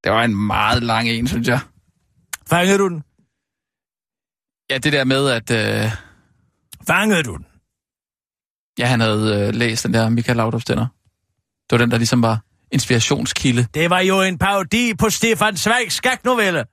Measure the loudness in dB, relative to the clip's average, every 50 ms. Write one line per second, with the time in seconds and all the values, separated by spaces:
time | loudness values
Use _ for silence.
0 | -2 0 0 0 0 0 0 -2 -2 -2 -2 -2 0 0 0 -2 -2 -2 -2 -2
1 | -2 -2 -4 -4 -4 -4 -4 -2 -2 0 -2 -2 -4 -8 _ _ _ _ _ _
2 | _ _ _ _ _ _ -16 -16 _ -2 0 2 4 4 4 4 2 0 -2 -6
3 | -10 _ _ _ _ _ _ _ _ _ _ _ _ _ _ _ _ _ _ _
4 | _ _ _ _ _ _ _ _ _ _ _ _ _ _ -6 -2 -2 0 0 2
5 | 2 2 2 2 2 0 0 -2 -2 -2 0 0 0 0 -2 -2 -2 -2 -4 -6
6 | -12 -20 _ _ _ _ _ _ _ _ _ _ _ _ -20 -14 -4 -2 0 0
7 | 2 2 2 2 0 -2 -6 -12 -14 _ _ _ _ _ _ _ _ _ _ _
8 | _ _ _ _ _ _ _ _ _ _ _ _ _ _ _ -4 0 0 2 2
9 | 2 2 2 0 0 0 0 0 0 0 0 0 -2 -2 -2 -2 -4 0 0 2
10 | 2 2 2 0 0 0 0 0 0 -2 -2 -4 -2 -2 -2 -2 -2 -4 _ _
11 | _ _ _ _ _ _ _ _ _ _ _ _ _ _ 2 2 2 2 2 2
12 | 2 2 2 2 2 2 0 -2 -4 _ _ _ _ _ -4 -4 0 2 0 0
13 | 2 0 -2 -2 -2 -6 -6 -2 0 0 2 2 0 0 -2 -2 0 2 2 2
14 | 2 2 2 2 2 0 0 -2 -2 0 0 0 -2 0 0 0 0 0 0 0
15 | 0 0 0 0 0 0 2 2 0 0 0 -2 0 0 0 0 0 -2 -6 -2
16 | -2 -2 -2 0 _ 0 0 2 2 0 0 -2 -4 -6